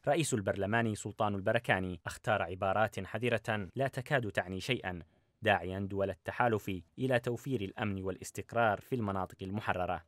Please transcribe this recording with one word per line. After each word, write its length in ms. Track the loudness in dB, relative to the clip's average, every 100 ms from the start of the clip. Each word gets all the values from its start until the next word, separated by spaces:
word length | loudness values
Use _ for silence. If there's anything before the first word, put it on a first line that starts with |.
| 2
رئيس 260 | 2 2
البرلمان 600 | 0 0 0 2 2 2
سلطان 400 | -2 -8 -2 -2
البركاني 640 | 0 2 0 2 0 0 -6 -10
اختار 360 | -6 0 0
عبارات 640 | 0 0 2 4 2 0 -6
حذرة 640 | -2 0 0 0 -4 -4
لا 140 | -2 -2
تكاد 420 | -4 -2 0 0
تعني 300 | -2 -2 -4
شيئًا، 420 | -2 -2 -2 -8 -12 _ _ _
داعيًا 360 | 4 4 4 -4
دول 320 | -2 0 0
التحالف 600 | -2 -8 2 4 4 0 -6 -8 -4
إلى 220 | 2 2
توفير 400 | 0 -4 -4 -4
الأمن 420 | -4 -2 -2 -2
والاستقرار 760 | -4 -6 -8 -10 -4 2 2 2
في 140 | -2
المناطق 420 | -4 -2 -2 -4 -8
المحررة. 640 | -6 -4 -2 -2 -2 -4